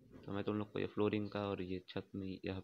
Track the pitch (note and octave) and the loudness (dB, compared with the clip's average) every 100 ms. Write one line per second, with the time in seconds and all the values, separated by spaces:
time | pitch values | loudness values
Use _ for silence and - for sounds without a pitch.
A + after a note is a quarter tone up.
0 | - - - G2+ G2+ G#2+ G#2 G2 G2 - | -20 -14 -4 -2 0 0 0 0 0 4
1 | G#2 G#2+ G#2 G2+ G2+ G2 F#2 F#2 - - | 4 4 0 0 0 0 -2 -4 -4 -6
2 | - G2 F#2+ F#2+ F#2+ F#2+ | -4 -4 -4 -4 -4 -4